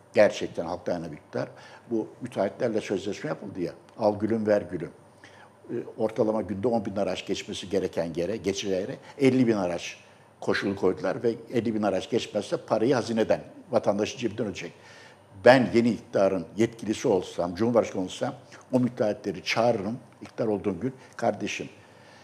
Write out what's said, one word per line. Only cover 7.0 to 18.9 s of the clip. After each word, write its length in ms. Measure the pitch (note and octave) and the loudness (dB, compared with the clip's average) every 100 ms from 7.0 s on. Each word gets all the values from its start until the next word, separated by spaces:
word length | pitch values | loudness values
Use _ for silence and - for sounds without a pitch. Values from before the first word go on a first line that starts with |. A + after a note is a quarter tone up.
| F#2 F2+ - | -2 -4 -4
geçmesi 420 | F#2 - F#2 F#2 | -6 -6 -10 -4
gereken 440 | G2 F2+ - E2+ E2 | -2 -2 -2 -4 -2
yere, 200 | F2 G#2+ | -4 -2
geçeceği 440 | F#2 F#2+ G2+ F#2 | -2 -2 -2 -2
yere 160 | G#2+ C#3+ - - | -2 -8 -14 2
elli 280 | C3+ C3 A#2 | 4 6 4
bin 100 | G#2 | 2
araç 400 | F2+ F2 - - - - - _ | 0 -4 -8 -14 -20 -20 -20 _
koşulu 360 | - G2 G#2 G2 | -2 0 -2 0
koydular 460 | F#2 F2+ F#2 F#2 | 0 0 -2 -2
ve 120 | A#2+ A2+ - | -2 -4 -4
elli 220 | B2 A2+ | -2 0
bin 80 | G#2+ | 0
araç 280 | G#2 F#2 - | 0 0 0
geçmezse 460 | A#2 - G#2 - E3 | -2 -2 -4 -4 -6
parayı 380 | - A2 A#2 | 0 2 4
hazineden, 460 | B2+ G#2+ A2 G2+ F2 - - - | 2 2 0 2 0 -2 -18 -2
vatandaşın 480 | A2+ - G2+ G#2 - | 0 2 2 -2 -2
cebinden 260 | A#2 G#2+ | -4 -4
ödeyecek. 280 | G#2+ F2 E2+ - - - - - - F#2+ | -6 -6 -12 -14 -20 -20 -20 -20 -20 6
Ben 240 | A#2+ C3 G2+ | 8 10 8
yeni 140 | A2+ A#2 | 4 4
iktidarın 560 | G2 - A2 F#2+ F#2+ E2 F2+ | 0 -2 2 4 2 -4 0
yetkilisi 520 | A#2 - G#2 G#2+ C3 | 0 0 -4 0 4
olsam, 460 | F#2 - - F2 | 2 2 -2 -4
Cumhurbaşkanı 480 | F2 A2+ A#2 F#2+ - | 0 4 4 2 -2
olsam 320 | F2 - B2+ - - - - | -6 -4 -6 -6 -16 -20 -2
o 80 | B2+ | 0
müteahhitleri 640 | B2 | 2